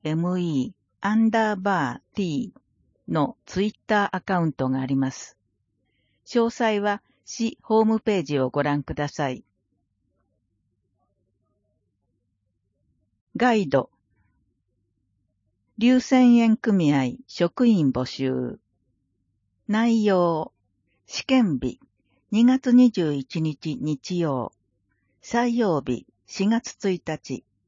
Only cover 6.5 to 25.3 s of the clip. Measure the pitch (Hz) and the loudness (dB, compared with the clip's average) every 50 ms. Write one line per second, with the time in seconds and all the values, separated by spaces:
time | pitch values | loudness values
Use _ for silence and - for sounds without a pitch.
6.5 | - - 233 220 214 208 202 208 202 208 _ _ _ _ _ - - - 226 226 | -2 -2 -2 -2 0 -2 -2 -2 -4 -6 _ _ _ _ _ -14 -8 -6 -6 -6
7.5 | - _ _ - 220 220 220 220 220 220 - 226 208 185 156 135 147 139 131 127 | -6 _ _ 0 2 2 4 2 0 0 0 0 0 0 -2 -2 -2 -2 0 0
8.5 | - 143 143 147 143 147 143 - 151 - 147 147 - - 147 135 127 - - _ | -2 -2 -2 0 -2 -2 -4 -6 -6 -6 -6 -6 -4 -4 -4 -4 -4 -8 -14 _
9.5 | _ _ _ _ _ _ _ _ _ _ _ _ _ 622 _ 807 622 679 _ _ | _ _ _ _ _ _ _ _ _ _ _ _ _ _ _ _ _ _ _ _
10.5 | _ _ _ _ _ _ _ _ _ _ 719 698 622 640 659 _ _ _ _ 622 | _ _ _ _ _ _ _ _ _ _ _ _ _ _ _ _ _ _ _ _
11.5 | 622 640 640 640 _ _ _ _ _ _ _ _ _ _ _ _ _ _ _ _ | _ _ _ _ _ _ _ _ _ _ _ _ _ _ _ _ _ _ _ _
12.5 | _ _ _ _ _ _ _ _ _ _ _ _ _ _ _ _ - - 240 254 | _ _ _ _ _ _ _ _ _ _ _ _ _ _ _ _ -4 0 2 2
13.5 | 233 220 196 - - 135 - - _ _ _ _ _ _ _ _ _ _ _ _ | 2 2 0 0 0 -2 -2 -2 _ _ _ _ _ _ _ _ _ _ _ _
14.5 | _ _ _ _ _ _ _ _ _ _ _ _ _ _ _ _ _ _ _ _ | _ _ _ _ _ _ _ _ _ _ _ _ _ _ _ _ _ _ _ _
15.5 | _ _ _ _ _ - 214 247 254 254 - - 269 254 254 247 240 233 233 226 | _ _ _ _ _ 0 2 4 4 2 2 2 4 6 6 6 6 6 6 4
16.5 | 220 - - 233 202 190 165 143 147 139 131 123 120 123 - - - - 175 170 | 2 2 2 0 2 2 4 4 2 2 0 -2 -4 -8 -16 -12 -4 -2 -2 -2
17.5 | - - 254 240 220 185 151 135 123 123 127 - - - 135 131 131 127 127 120 | 0 2 2 4 4 4 2 2 0 -2 -4 -6 -6 -6 -4 -4 -2 -4 -6 -6
18.5 | 220 - _ _ _ _ _ _ _ _ _ _ _ _ _ _ _ _ _ _ | -10 -12 _ _ _ _ _ _ _ _ _ _ _ _ _ _ _ _ _ _
19.5 | _ _ _ - 208 220 233 233 226 226 208 208 190 180 175 170 165 156 160 - | _ _ _ -4 -2 0 2 2 2 2 2 2 4 4 2 2 0 -2 -4 -8
20.5 | _ _ _ _ _ _ _ _ _ _ _ - - - - - 269 262 233 190 | _ _ _ _ _ _ _ _ _ _ _ -14 -12 -10 -4 0 2 2 2 2
21.5 | 147 123 - 127 - _ _ _ _ _ _ _ _ _ _ - - 214 233 247 | 0 -2 -4 -6 -8 _ _ _ _ _ _ _ _ _ _ -4 0 4 4 4
22.5 | 254 262 - 240 240 247 254 240 220 190 170 151 147 139 131 - - 165 160 156 | 4 2 2 4 6 6 6 6 4 0 -2 -2 -2 -4 -6 -6 -6 -4 -4 -4
23.5 | 147 - - 156 151 - - 151 151 135 - - 180 175 170 156 139 127 113 - | -4 -6 -8 -8 -8 -6 -4 -6 -6 -6 -6 -6 -4 -4 -2 -2 -2 -4 -6 -8
24.5 | _ _ _ _ _ _ _ _ _ _ _ _ _ _ - - | _ _ _ _ _ _ _ _ _ _ _ _ _ _ -12 -6